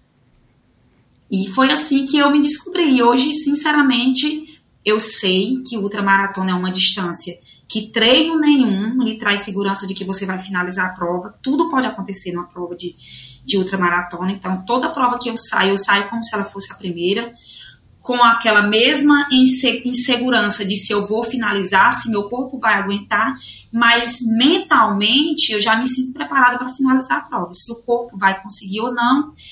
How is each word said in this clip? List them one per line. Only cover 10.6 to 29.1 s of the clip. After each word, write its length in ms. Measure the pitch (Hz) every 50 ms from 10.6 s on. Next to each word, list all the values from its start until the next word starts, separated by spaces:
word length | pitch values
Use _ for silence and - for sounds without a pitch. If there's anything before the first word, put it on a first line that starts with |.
| 180 185 185 196 185
a 80 | 180 -
prova. 440 | - 175 170 180 180 190 208 - _
Tudo 280 | - 262 285 - - -
pode 160 | 277 262 247
acontecer 460 | 214 - - 185 - 190 - - 185
numa 160 | 175 175 175
prova 280 | - - 180 175 170 175
de, 200 | 170 180 175 - - - - - - - - - - -
de 140 | - 196
ultramaratona. 760 | 190 180 - 196 185 180 175 175 170 170 - 175 170 180 190
Então, 320 | 202 - - 185 185 185 -
toda 240 | - 240 254 294 330
prova 300 | - 277 262 240 240 240
que 100 | - 240
eu 60 | 226
saio, 360 | 233 - - - - 190 196
eu 60 | 196
saio 320 | 196 - - 196 202 202 -
como 140 | 233 226 226
se 100 | - -
ela 120 | 202 196
fosse 260 | - - 196 196 -
a 40 | -
primeira, 580 | - - 180 170 170 175 185 202 233 240 233 - - - - - - - - - _ _ _ _ _
com 240 | - - 247 240 240
aquela 380 | 233 226 233 - 226 208 208
mesma 640 | 202 202 220 220 240 285 302 269 285 294 294 - - -
inse-, 540 | 262 254 262 254 254 - - 240 - 254 -
insegurança 800 | 247 247 - - 262 240 226 254 254 - - 214 208 196 - 196
de 140 | 190 208
se 160 | - - - 208
eu 120 | 202 190
vou 200 | 180 214 226 240
finalizar, 640 | - - 240 220 208 202 202 185 - 196 190 - 254
se 180 | - - - 226
meu 200 | 214 202 202 -
corpo 280 | 247 254 262 - 277
vai 180 | 226 - 220 196
aguentar, 600 | 196 190 196 202 202 - - 214 208 226 262 262 - - - - - - _
mas 500 | 226 233 240 233 233 240 240 233 - -
mentalmente 1300 | 247 220 220 226 254 302 359 370 - - 302 240 214 208 202 196 208 214 247 277 311 330 302 - - -
eu 100 | 220 208
já 140 | 202 220 214
me 100 | 226 254
sinto 280 | 262 254 254 262 - -
preparada 440 | - 294 - 285 269 262 247 240
pra 120 | 247 262 254
finalizar 480 | - - 262 262 262 262 254 - -
a 40 | -
prova. 300 | - - 247 202 175 175
Se 180 | - - - 233 233
o 80 | - -
corpo 340 | 247 240 233 233 - 208
vai 240 | 190 196 190 190 -
conseguir 380 | - 202 - - 196 190 196 214
ou 140 | 226 254 247
não, 400 | - - 214